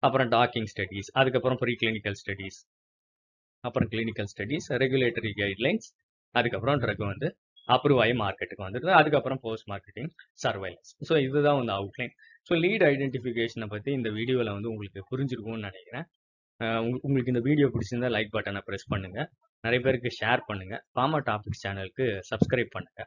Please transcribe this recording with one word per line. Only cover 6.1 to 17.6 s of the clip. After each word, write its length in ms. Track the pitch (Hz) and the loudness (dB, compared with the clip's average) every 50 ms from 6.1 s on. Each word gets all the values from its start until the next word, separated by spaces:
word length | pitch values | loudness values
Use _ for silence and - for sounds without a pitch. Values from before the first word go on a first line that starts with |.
| _ _ _ _ _ | _ _ _ _ _
அதுக்கப்புறம் 440 | 120 120 120 - 95 98 127 147 143 | 0 0 2 0 -2 0 0 0 2
ட்ரக் 260 | 117 107 104 101 107 | 2 -2 -2 -2 -4
வந்து 220 | 101 98 95 - 165 - _ _ _ _ _ _ - | -4 -4 -4 -4 -6 -6 _ _ _ _ _ _ 2
அப்ரூவ் 320 | 123 127 - 147 143 127 | 2 4 6 6 6 6
ஆகி 140 | 110 113 120 | 6 4 4
மார்க்கெட்டுக்கு 520 | 127 107 98 98 - 98 - - - 101 | 2 0 -2 -2 -4 -6 -8 -8 -8 -8
வந்துடுது. 240 | 92 98 123 123 170 | -6 -6 -4 0 6
அதுக்கப்புறம் 500 | 190 165 151 156 151 143 131 131 135 127 | 8 8 8 8 4 2 2 0 -4 -4
போஸ்ட் 260 | - 113 110 110 - - | -4 -6 -8 -8 -8 -8
மார்க்கெட்டிங் 400 | 101 98 _ - - - 123 165 - _ - _ _ - | -10 -10 _ -12 -12 -10 -10 -10 -10 _ -20 _ _ -4
சர்வைலன்ஸ். 500 | - 131 107 101 95 92 87 - _ - - _ | -2 -2 -2 -2 -6 -8 -10 -12 _ -20 -16 _
So, 180 | 156 - 165 156 | -2 2 4 4
இதுதான் 380 | 135 131 135 147 143 147 143 | 4 4 2 4 4 4 4
வந்து 180 | 139 123 113 101 | 4 2 0 0
அவுட்லைன். 400 | 98 101 101 - - 127 120 _ _ - - - _ | -2 -2 -6 -6 -8 -8 -8 _ _ -20 -20 -20 _
So, 160 | _ - 180 165 | _ 0 0 2
லீட் 260 | 160 180 214 226 190 | 2 2 4 6 6
ஐடென்டிஃபிகேஷனை 840 | 151 139 135 139 135 127 131 107 127 117 113 117 117 - 117 113 104 | 6 6 4 0 -2 -2 -4 -4 -4 -2 -2 -2 -2 -2 -6 -8 -6
பத்தி 240 | 101 107 104 139 | -8 -6 -4 -4
இந்த 180 | 143 135 120 113 | -2 -2 -2 -2
வீடியோல 420 | 104 107 113 120 131 123 120 110 | -2 -2 -2 0 0 0 0 0
வந்து 180 | 101 101 104 117 | -2 -4 -4 -6
உங்களுக்கு 340 | 113 107 104 98 _ 98 95 | -6 -6 -8 -10 _ -14 -12
புரிஞ்சிருக்கும்னு 640 | _ 127 127 139 135 127 113 104 110 113 113 104 101 | _ -4 -4 -2 -2 -4 -6 -6 -8 -6 -6 -6 -8
நினைக்கிறேன். 380 | 92 92 90 - 101 127 165 _ _ _ _ _ _ _ _ _ _ _ | -10 -12 -20 -14 -12 -12 -12 _ _ _ _ _ _ _ _ _ _ _
அ, 60 | 117 113 113 113 | -4 -2 0 0
உங்க-, 200 | 113 117 123 127 | 0 -2 -2 -4
உங்களுக்கு 320 | - 135 139 135 120 123 127 | -2 0 2 2 2 2 0
இந்த 100 | 123 117 | 0 2
வீடியோ 240 | 131 151 156 | 2 4 4